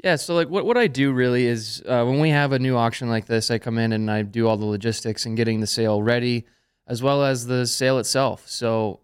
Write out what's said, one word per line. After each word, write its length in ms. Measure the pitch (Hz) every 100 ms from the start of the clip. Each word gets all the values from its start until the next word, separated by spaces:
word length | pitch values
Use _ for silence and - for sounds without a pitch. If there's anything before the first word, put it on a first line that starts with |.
Yeah, 140 | 185 156
so, 180 | -
like, 140 | 170 165
what, 160 | 190 180
what 100 | 240
I 120 | 226
do 240 | 127 139
really 340 | 127 127 123 120
is, 340 | 117 107 - -
uh, 180 | 123
when 140 | 120 135
we 120 | 156
have 200 | 147 143
a 80 | 135
new 180 | 131 127
auction 320 | 117 - 120
like 180 | 113 104
this, 220 | 113 -
I 100 | 113
come 200 | - 113
in 140 | 113
and 180 | 110 107
I 120 | 107
do 260 | 104 113 113
all 80 | 107
the 80 |
logistics 600 | 107 104 113 110 117 107
and 120 | 120 110
getting 240 | 113 110
the 80 | 107
sale 340 | - 113 104
ready, 440 | 107 120 123 120 117 _ _ _ -
as 120 | 120
well 220 | 131 143
as 240 | 139 131 120
the 180 | 127 120
sale 300 | - 131 131
itself. 500 | 107 131 135 107 -
So, 500 | - 117 113 110 -